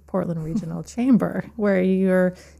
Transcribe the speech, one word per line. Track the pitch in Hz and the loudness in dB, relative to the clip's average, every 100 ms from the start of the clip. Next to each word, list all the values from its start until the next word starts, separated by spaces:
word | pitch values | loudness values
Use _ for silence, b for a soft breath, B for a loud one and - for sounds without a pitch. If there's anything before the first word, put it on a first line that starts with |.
| - | -8
Portland | 190 170 165 | -6 -4 -6
Regional | 156 185 160 170 | -6 -6 -6 -10
<laughs> | 165 - | -10 -4
Chamber, | 254 214 - - - - | 2 4 2 -4 -8 -4
where | 208 190 | 0 2
you're, | 185 190 190 185 180 180 B | 2 2 2 2 2 -2 B